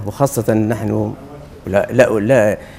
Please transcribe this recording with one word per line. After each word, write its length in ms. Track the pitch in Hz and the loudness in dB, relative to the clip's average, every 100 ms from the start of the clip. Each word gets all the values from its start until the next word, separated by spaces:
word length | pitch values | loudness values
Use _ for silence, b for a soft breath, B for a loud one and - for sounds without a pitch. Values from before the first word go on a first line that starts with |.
| 104 | -6
وخاصة 460 | - 139 - 110 | -2 0 0 0
نحن 600 | 110 107 113 107 107 107 104 - - - - - | 0 0 -2 -2 -2 -2 -6 -16 -18 -18 -16 -6
لا، 200 | 101 - | -4 0
لا، 280 | 117 123 107 | 2 2 2
لا، 380 | 104 - 107 90 B | 2 4 4 0 B